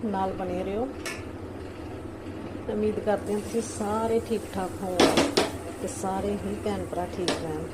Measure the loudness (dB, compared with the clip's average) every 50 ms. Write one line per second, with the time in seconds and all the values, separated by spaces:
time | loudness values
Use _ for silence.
0 | 0 0 2 2 2 2 0 -2 -2 0 0 0 0 0 0 0 0 -2 -4 -6
1 | -6 -6 -6 -6 -8 -8 -10 -10 -10 -10 -10 -10 -10 -10 -10 -10 -10 -8 -8 -8
2 | -10 -10 -10 -10 -10 -10 -8 -8 -8 -8 -8 -6 -4 -2 0 2 2 4 2 2
3 | 2 2 2 2 2 0 0 0 0 0 -2 -2 -2 -2 -4 -2 0 0 2 2
4 | 2 4 4 2 2 2 -2 -2 -2 -2 -2 -2 -2 -2 -2 -4 -2 0 6 6
5 | 6 8 8 6 4 6 6 4 4 4 0 -6 -8 -8 -6 -4 -4 -4 -4 -2
6 | -2 0 0 2 2 0 0 0 0 -2 -2 0 0 0 0 0 -2 -2 -2 -2
7 | -2 -2 -2 0 0 0 0 0 -2 -2 -2 -4 -4 -6